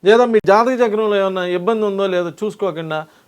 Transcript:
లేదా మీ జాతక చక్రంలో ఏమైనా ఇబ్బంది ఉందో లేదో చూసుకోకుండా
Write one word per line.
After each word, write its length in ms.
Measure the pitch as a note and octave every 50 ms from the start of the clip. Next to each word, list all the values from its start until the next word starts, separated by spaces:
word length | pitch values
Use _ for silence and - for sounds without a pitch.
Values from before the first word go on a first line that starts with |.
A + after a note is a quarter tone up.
| -
లేదా 200 | F#3 A3 A#3 B3
మీ 140 | A#3+ A3+ G#3+ -
జాతక 260 | E3+ G3 G#3+ A#3 B3+
చక్రంలో 440 | C4 A#3 B3 A3+ G3+ G#3+ A3 G#3+ G#3
ఏమైనా 300 | G3+ G3 F#3+ F#3+ F#3 F3+
ఇబ్బంది 400 | F3+ F3 F3+ F3 G3 A3+ A3 G#3+
ఉందో 220 | G#3 G3 G3 G3
లేదో 220 | F#3+ F3+ F3 F3 E3+
చూసుకోకుండా 760 | D3 - G#3 G#3+ - - G3+ F#3+ D#3 D#3+ E3 D#3+ D#3 D#3 D#3 _ _ _ _